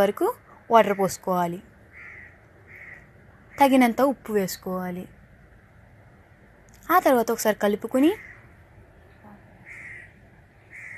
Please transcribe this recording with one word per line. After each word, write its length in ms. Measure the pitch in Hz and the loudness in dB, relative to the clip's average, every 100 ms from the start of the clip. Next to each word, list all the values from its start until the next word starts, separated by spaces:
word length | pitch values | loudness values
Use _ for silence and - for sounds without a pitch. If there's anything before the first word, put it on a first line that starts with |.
వరకు 260 | 202 - 381 - - - - | 2 0 -2 -4 -12 -18 2
వాటర్ 220 | 226 202 196 | 4 4 0
పోసుకోవాలి. 600 | 185 - 190 180 175 180 - - - - - - - - _ - - - - - - - - - - - | -2 -4 -4 -2 -2 -6 -14 -20 -20 -20 -20 -20 -20 -20 _ -20 -20 -20 -20 -20 -20 -20 -20 -20 -10 0
తగినంత 400 | 277 262 240 220 277 | 4 6 4 2 0
ఉప్పు 200 | 233 - 208 | -2 -4 -2
వేసుకోవాలి. 680 | 185 - 190 185 180 180 - - - - - - _ - - - - - _ _ - _ - - - | -2 -6 -8 -8 -8 -10 -14 -20 -20 -20 -20 -20 _ -20 -20 -20 -20 -20 _ _ -20 _ -20 -12 -2
ఆ 40 | 359 330 | 2 4
తర్వాత 220 | 247 226 | 2 0
ఒకసారి 240 | 226 220 208 | -2 -2 0
కలుపుకొని 480 | 208 208 226 262 311 440 - - - - - - - - - - 208 202 - - - - - - - - - - - _ - - - | -2 -2 -2 0 2 0 -8 -20 -20 -20 -20 -20 -20 -20 -20 -20 -20 -20 -20 -20 -20 -20 -20 -20 -20 -20 -20 -20 -20 _ -20 -20 -18